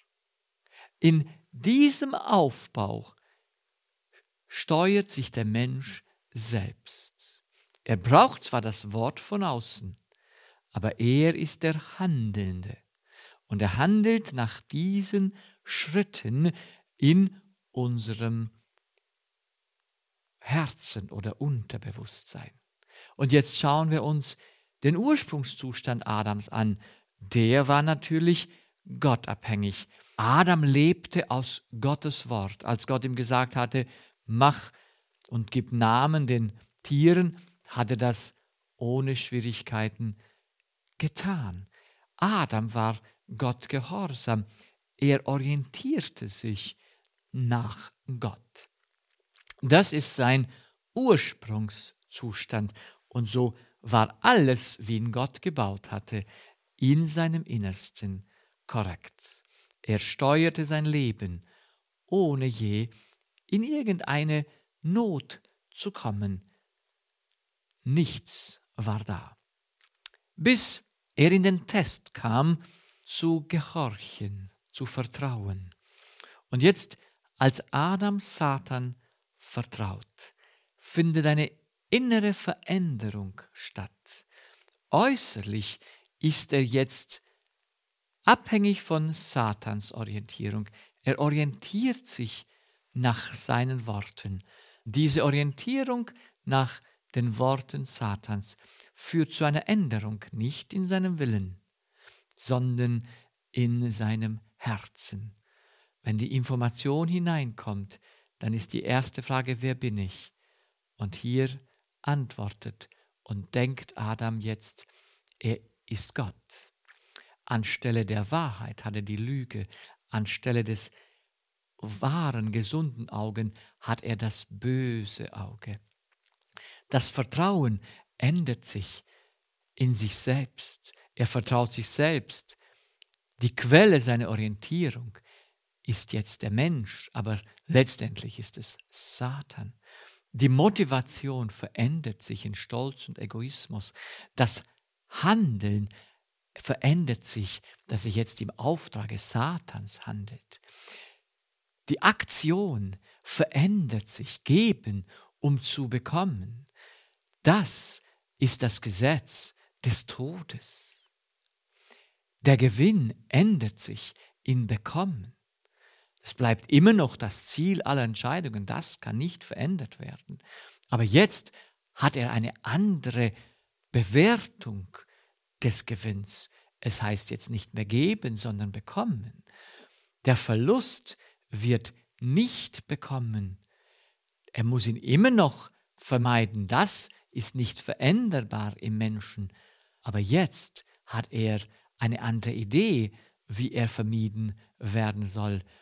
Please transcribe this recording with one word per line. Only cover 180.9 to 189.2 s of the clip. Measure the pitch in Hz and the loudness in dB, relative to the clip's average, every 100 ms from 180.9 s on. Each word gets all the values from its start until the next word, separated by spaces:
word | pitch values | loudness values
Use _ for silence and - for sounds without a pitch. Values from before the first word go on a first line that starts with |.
| - - - _ _ _ | -2 -6 -18 _ _ _
wird | 107 117 117 110 - _ _ | -6 0 0 0 -14 _ _
nicht | 123 147 247 - - - - | 0 2 2 -2 -10 -12 -8
bekommen. | 151 - 135 120 107 98 98 _ _ _ _ _ _ _ _ _ | -10 -6 -6 -4 -4 -4 -8 _ _ _ _ _ _ _ _ _
Er | - | -4
muss | 113 123 110 | 0 2 0
ihn | 117 | -2
immer | 127 135 240 | 2 6 8
noch | 240 156 - - _ _ _ | 8 4 2 -16 _ _ _
vermeiden. | - 127 120 120 110 107 98 | -2 0 4 4 2 -2 -2
Das | 123 202 - - - _ | 2 2 2 -2 -8 _
ist | - 117 | -8 -6
nicht | 131 117 - | -4 -4 -4
veränderbar | - - 135 208 240 156 107 110 104 104 | -8 -2 2 2 2 -2 -4 -6 -6 -6
im | 110 107 | -6 -2
Menschen. | 110 107 | -2 -4